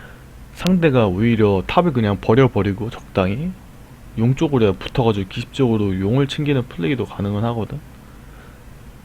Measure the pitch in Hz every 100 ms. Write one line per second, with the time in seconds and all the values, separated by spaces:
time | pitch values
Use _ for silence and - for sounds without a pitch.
0 | - - - - - - 175 185 165 127
1 | 104 90 113 113 107 95 92 - 175 123
2 | 107 98 - 113 131 101 98 95 107 -
3 | - - 92 107 175 185 - - - -
4 | - - 117 135 160 135 107 95 - -
5 | 117 101 95 - 120 - 127 110 101 92
6 | 98 127 139 - 147 139 - - 165 127
7 | 101 - 101 104 117 117 101 139 - -
8 | - - - - - - - - - -